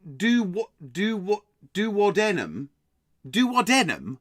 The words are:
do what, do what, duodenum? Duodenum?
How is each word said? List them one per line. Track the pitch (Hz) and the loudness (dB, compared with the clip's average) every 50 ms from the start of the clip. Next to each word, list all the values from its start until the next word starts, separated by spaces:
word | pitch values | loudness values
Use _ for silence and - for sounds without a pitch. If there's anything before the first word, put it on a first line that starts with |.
| _ 170 139 | _ -18 -8
do | 131 190 226 240 240 226 | -2 0 2 2 2 0
what, | 190 175 208 226 - _ _ 156 135 | -2 -4 -6 -8 -8 _ _ -20 -16
do | 120 156 202 220 226 | -6 -4 -2 -2 -2
what, | 208 180 190 208 208 _ _ _ _ _ - _ | -4 -2 -2 -4 -4 _ _ _ _ _ -10 _
duodenum? | 185 214 226 208 202 202 208 175 190 214 214 196 160 104 80 76 98 139 139 _ _ _ _ _ _ _ _ _ _ _ 135 | -2 -2 -2 2 2 2 2 4 2 2 2 2 0 -2 -6 -8 -10 -12 -12 _ _ _ _ _ _ _ _ _ _ _ -4
Duodenum? | 127 214 254 240 247 247 202 190 254 269 240 165 107 71 67 95 131 - | 0 2 2 4 4 2 2 4 4 2 4 2 -2 -6 -6 -12 -12 -14